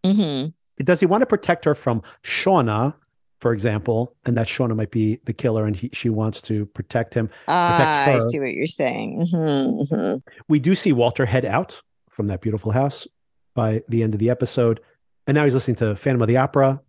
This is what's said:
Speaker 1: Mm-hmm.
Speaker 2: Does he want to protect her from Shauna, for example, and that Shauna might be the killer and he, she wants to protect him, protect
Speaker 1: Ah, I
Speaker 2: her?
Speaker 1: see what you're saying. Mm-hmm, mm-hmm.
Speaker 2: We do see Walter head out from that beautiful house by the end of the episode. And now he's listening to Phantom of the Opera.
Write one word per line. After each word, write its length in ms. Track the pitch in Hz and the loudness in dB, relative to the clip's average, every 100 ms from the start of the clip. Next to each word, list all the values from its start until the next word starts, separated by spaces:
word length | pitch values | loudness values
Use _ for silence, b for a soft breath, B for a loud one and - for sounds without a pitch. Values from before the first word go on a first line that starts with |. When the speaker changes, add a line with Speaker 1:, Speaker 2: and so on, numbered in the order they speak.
Speaker 1:
Mm-hmm. 460 | 185 202 170 135 151 _ _ - | 2 2 2 -2 -6 _ _ -4
Speaker 2:
Does 160 | 143 180 | 0 2
he 60 | 185 | 4
want 160 | 208 | 4
to 40 | 254 | 2
protect 380 | 208 - 175 156 | 0 0 0 0
her 100 | 147 | 0
from 260 | - 113 B B | -2 -2 B B
Shauna, 720 | - - 196 185 117 107 131 - _ _ _ _ | -8 -2 2 4 2 0 -2 -4 _ _ _ _
for 120 | 120 | -2
example, 640 | 113 113 104 104 113 123 _ - | 0 0 -2 -2 -2 -2 _ -2
and 120 | 117 | -2
that 100 | 113 | -2
Shauna 280 | - 123 110 | -2 -2 -2
might 160 | 107 | -2
be 280 | 117 107 117 - | 0 -2 -2 -6
the 80 | |
killer 320 | - 127 110 107 | -4 -2 0 -2
and 100 | 98 | -4
he, 140 | - | -8
she 180 | - 117 | -6 -4
wants 300 | 110 110 - | -2 -4 -6
to 220 | - 107 104 | -6 -4 -4
protect 460 | - 101 123 113 | -10 -4 -4 -2
him, 140 | 120 110 | -4 -4
protect 160 | - - | -6 0
Speaker 1:
Ah, 560 | 175 175 170 160 147 139 | 2 4 4 4 4 4
I 40 | |
Speaker 2:
her? 160 | 127 117 | 2 2
Speaker 1:
see 100 | 143 | -2
what 120 | 131 | -4
you're 140 | 71 156 | -4 -4
saying. 600 | - 135 110 110 - 170 | 0 -2 -2 -6 -4 -2
Mm-hmm, 600 | 170 156 139 131 - 143 | 0 0 0 0 -2 -2
mm-hmm. 240 | 131 90 120 - B - | -2 -2 -4 -8 B -2
Speaker 2:
We 120 | 151 | 0
do 160 | 139 190 | 2 2
see 180 | 196 | 2
Walter 320 | 127 120 117 123 | 2 2 2 0
head 200 | 127 120 | 0 0
out 360 | 117 185 - _ _ _ | -2 -4 -14 _ _ _
from 180 | - 104 | -6 -6
that 140 | 92 | -4
beautiful 300 | 113 104 107 | -4 -4 -2
house 360 | 117 139 - - _ _ _ _ | 0 0 -4 -20 _ _ _ _
by 300 | - 113 110 - | -2 0 -2 -2
the 120 | 113 | -2
end 120 | 110 104 | 0 0
of 40 | |
the 100 | 110 | 0
episode. 500 | 123 123 - 117 113 b b _ _ - | 0 -2 0 0 0 b b _ _ -2
And 100 | 151 | 2
now 80 | |
he's 100 | 147 127 | 2 2
listening 200 | - 117 | -2 -2
to 180 | 110 101 | -2 -2
Phantom 260 | 139 123 | -2 0
of 60 | 110 | 2
the 100 | 127 | 2
Opera. 420 | 135 139 135 135 | 2 2 2 0